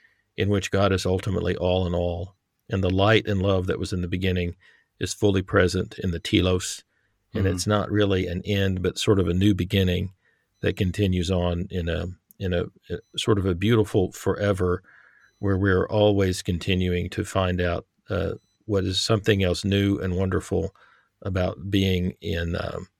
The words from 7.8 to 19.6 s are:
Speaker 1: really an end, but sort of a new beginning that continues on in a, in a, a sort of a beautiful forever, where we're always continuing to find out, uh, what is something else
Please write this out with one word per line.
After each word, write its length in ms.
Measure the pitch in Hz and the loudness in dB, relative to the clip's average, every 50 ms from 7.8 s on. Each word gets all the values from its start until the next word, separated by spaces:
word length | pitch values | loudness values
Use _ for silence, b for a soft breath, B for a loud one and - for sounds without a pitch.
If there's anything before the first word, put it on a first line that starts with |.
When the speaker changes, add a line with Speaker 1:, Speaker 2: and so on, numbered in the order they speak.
| 95 - | 0 0
Speaker 1:
really 340 | - 104 104 98 98 92 92 87 | 0 2 2 2 2 0 0 -2
an 140 | 87 92 90 | -4 -6 -4
end, 360 | 95 104 98 98 98 95 92 | -2 0 0 0 0 0 0
but 160 | 90 92 - - | -2 -2 -2 -2
sort 220 | - - 107 95 | 0 2 2 2
of 80 | 90 87 | 2 2
a 60 | 87 | 2
new 200 | 90 95 107 101 | 2 4 4 4
beginning 600 | 90 95 92 - 98 95 90 90 90 90 92 - _ _ _ _ _ _ _ _ _ | 2 0 0 2 2 2 2 2 0 -2 -4 -8 _ _ _ _ _ _ _ _ _
that 140 | - 92 90 | -2 -2 -2
continues 560 | - 104 92 85 - 104 95 90 90 87 82 | 0 0 -2 0 0 0 2 2 0 0 0
on 360 | 95 90 87 87 87 85 - - | 0 0 0 0 -2 -2 -4 -6
in 180 | - 92 85 82 | -6 -4 -4 -4
a, 200 | 82 82 85 90 90 - _ _ _ - | -4 -4 -4 -6 -10 -12 _ _ _ -8
in 160 | 101 92 90 | -4 -2 -2
a, 120 | 87 90 90 - _ _ - | -2 -2 -4 -8 _ _ -10
a 100 | 87 85 - _ - 170 | -10 -10 -10 _ -10 -4
sort 200 | - - 110 101 | -2 0 0 2
of 60 | 90 | 2
a 100 | 95 90 | 0 0
beautiful 560 | 82 95 107 120 110 107 - - 110 92 92 | 0 0 2 2 2 2 2 2 0 0 0
forever, 720 | - - - 107 95 - 101 101 101 92 92 90 87 87 b b b b b b b b b b b _ | -2 -4 -4 -4 -2 0 0 0 0 0 0 0 -2 -2 b b b b b b b b b b b _
where 180 | - 101 98 92 | -2 -2 0 2
we're 300 | 98 98 95 92 90 - | 2 4 4 4 2 2
always 540 | - 107 104 107 101 101 98 95 92 - | 2 4 4 6 6 4 2 2 0 -2
continuing 680 | - - 92 82 - - 95 90 92 92 90 87 87 87 | -2 -2 -2 -2 0 0 0 0 2 0 0 -2 -4 -4
to 140 | - - 92 | -4 -6 -6
find 380 | - - 98 95 92 90 90 | -4 -2 0 0 0 0 0
out, 240 | 90 87 85 78 - _ _ _ _ - | 0 0 -2 -4 -6 _ _ _ _ -6
uh, 240 | 98 92 90 87 - - _ _ _ _ _ - | -4 -4 -2 -4 -6 -8 _ _ _ _ _ -2
what 140 | 104 98 92 | -2 0 0
is 180 | 95 95 - | 0 -2 -2
something 420 | - - 113 107 101 - 107 98 98 | 0 0 0 0 2 2 2 2 2
else 220 | 90 87 - | 2 0 0